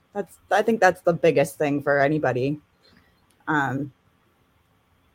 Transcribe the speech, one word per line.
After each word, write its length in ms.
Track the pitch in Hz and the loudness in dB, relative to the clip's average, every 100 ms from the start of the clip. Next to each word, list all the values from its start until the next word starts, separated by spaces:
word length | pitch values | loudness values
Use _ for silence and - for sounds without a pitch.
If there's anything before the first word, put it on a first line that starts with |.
| _ | _
that's, 240 | 202 - - _ | -12 -12 -16 _
I 100 | 190 | 0
think 200 | 214 226 | 2 2
that's 200 | 185 180 | 2 2
the 140 | - | -2
biggest 420 | 170 165 139 143 - | 2 2 2 0 -2
thing 260 | 151 143 | -2 -2
for 160 | 143 143 | 0 0
anybody. 600 | 139 156 143 123 139 147 _ _ _ _ _ _ _ _ - | 2 0 -2 -2 -4 -6 _ _ _ _ _ _ _ _ -4
Um, 420 | 151 135 135 139 - _ _ _ _ _ _ _ _ _ _ _ | -2 -2 -6 -10 -14 _ _ _ _ _ _ _ _ _ _ _